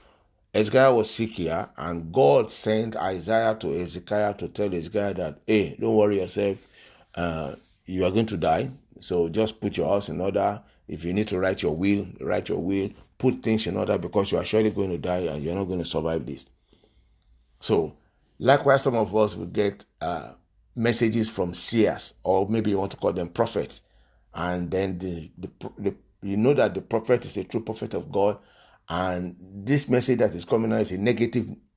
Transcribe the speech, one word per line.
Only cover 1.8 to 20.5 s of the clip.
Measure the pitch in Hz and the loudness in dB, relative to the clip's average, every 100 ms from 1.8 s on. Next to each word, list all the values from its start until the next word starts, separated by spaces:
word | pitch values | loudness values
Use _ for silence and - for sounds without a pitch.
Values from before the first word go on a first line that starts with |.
| 82 85 82 | -6 -6 -2
God | 92 143 139 110 | 4 6 6 2
sent | - 110 110 113 110 | -4 -2 0 0 -2
Isaiah | 95 92 82 113 113 110 | -2 -2 0 2 2 0
to | 82 78 | -2 -2
Ezekiel | 87 85 - 104 104 | -4 -8 -4 0 0
to | 101 85 | -2 -6
tell | - 104 | -4 -2
Ezekiel | 90 80 101 101 | -2 -4 -2 -2
that, | 92 80 73 - | -2 -6 -6 2
"Hey, | 107 85 - | 2 2 -2
don't | 113 110 | 2 4
worry | 104 101 | 6 4
yourself, | 90 - 101 98 - - - - _ | -2 -2 -2 -2 -10 -20 -20 -20 _
uh, | - 85 80 76 - - _ - | -6 -4 -4 -6 -10 -18 _ -8
you | 92 | 0
are | 92 | 2
going | 101 113 | 2 0
to | 98 | 0
die, | 85 80 127 - _ - | 2 2 0 -8 _ -14
so | - 90 85 | -4 0 0
just | 104 110 - | 0 -2 -2
put | 104 90 | -6 -2
your | 82 | 0
house | 101 98 | 0 -2
in | 78 | -4
order. | 95 98 98 104 - _ - | -2 0 0 -2 -10 _ -14
If | 78 | -8
you | 85 | -2
need | 95 107 | -2 0
to | 92 | 0
write | 92 92 | 0 0
your | 87 | -2
will, | 78 98 101 92 - | 0 2 0 -2 -8
write | - 95 - | -4 -2 -2
your | 90 | -2
will, | 87 98 98 - - - | 0 0 -2 -6 -20 -2
put | 131 127 | 0 0
things | 113 110 87 | 0 0 0
in | 101 | -2
order, | 98 95 | 0 0
because | 87 104 98 | 0 0 2
you | 85 | 0
are | |
surely | 85 110 110 | 2 2 2
going | 98 95 | 0 -2
to | 87 | -2
die | 90 90 85 | -2 -2 -2
and | 73 | -4
you're | 73 | -4
not | 92 | -4
going | 92 92 | -2 -4
to | 80 | -2
survive | 78 80 80 - | -2 -2 -2 -4
this." | 69 - _ _ _ _ _ _ _ _ _ _ _ | -12 -16 _ _ _ _ _ _ _ _ _ _ _
So, | - 98 76 - _ _ _ - | 0 0 0 -6 _ _ _ -2
likewise, | 117 139 139 135 | 4 4 6 4
some | 139 120 | 4 0
of | 101 107 | 2 2
us | 104 | 2
will | 90 90 | 0 -6
get, | 98 104 101 - - | -2 -2 -2 -14 -8
uh, | 87 82 57 - _ | -6 -6 -8 -18 _